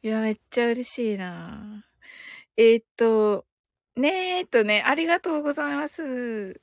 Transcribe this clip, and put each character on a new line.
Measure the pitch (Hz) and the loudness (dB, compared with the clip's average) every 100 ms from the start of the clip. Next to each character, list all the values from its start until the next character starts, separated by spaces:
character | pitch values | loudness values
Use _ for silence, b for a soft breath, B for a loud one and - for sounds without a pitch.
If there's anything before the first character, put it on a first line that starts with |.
い | 220 | -2
や、 | 220 | -2
め | 220 | -2
っ | 214 _ | -4 _
ち | - | 0
ゃ | 233 | 0
嬉 | 233 | 0
し | 247 - 226 | -4 -4 -4
い | 202 | -2
な。 | 180 170 170 214 208 214 - _ B B B B B - | -6 -10 -14 -14 -14 -16 -20 _ B B B B B 4
え | 226 226 | 6 6
ー | |
っ | _ - | _ 0
と、 | 226 220 214 202 - _ _ _ _ - | 2 4 2 0 -4 _ _ _ _ -2
ね | 285 381 370 359 | 0 0 -2 -4
ー | 359 | 0
っ | |
と | 233 | 2
ね、 | 208 208 - | 4 2 2
あ | |
り | 294 330 | 0 0
が | 349 | 0
と | 370 311 | 0 -2
う | |
ご | 294 | -2
ざ | 285 294 | -4 -4
い | 285 | -4
ま | 294 | -6
す。 | - 302 254 240 220 190 185 | -8 -8 -6 -6 -8 -10 -14